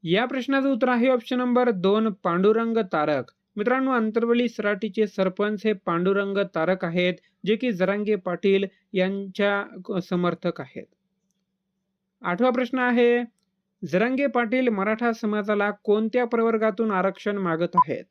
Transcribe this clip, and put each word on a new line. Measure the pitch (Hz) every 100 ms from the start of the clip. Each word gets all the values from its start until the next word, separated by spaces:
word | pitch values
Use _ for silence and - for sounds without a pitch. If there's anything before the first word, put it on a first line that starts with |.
| 165
या | 185
प्रश्नाचं | 247 262 240 269 269
उत्तर | 254 247
आहे | 247 254
ऑप्शन | 254 233 254
नंबर | 247 247 247
दोन, | 196 185 208 220
पांडुरंग | 185 185 170 196 220 226 226 196
तारक. | 165 151 143 120 _ _ 208
मित्रांनो, | 208 254 262
अंतरवली | 254 220 220 233 240 240
सराटीचे | - 208 208 220 202 214
सरपंच | - 190 185 208 214
हे | 220
पांडुरंग | 196 - 170 180 196 196 196 190
तारक | 165 160 185
आहेत, | 180 175 180 180 _ _ 185
जे | 220
की | 254
जरांगे | 185 185 202 208 208
पाटील | 180 175 202 196 196 _ _
यांच्या | 190 185 196 196 185 202 202 202 190 180 190
समर्थक | 175 180 175 170 175 170
आहेत. | 135 - - _ _ _ _ _ _ _ _ _ _ _ _ _
आठवा | 180 175 254
प्रश्न | 247 247 262
आहे, | 247 240 240 240 240 _ _ _ _ _ 170
जरांगे | 170 233 262 285
पाटील | 240 233 254 254
मराठा | 208 196 220 240
समाजाला | 226 214 208 202 208 208
कोणत्या | 208 - 208 220 247
प्रवर्गातून | 240 233 226 226 220 214 226
आरक्षण | 190 190 185 208 202
मागत | 180 160 175 -
आहेत? | - 127 -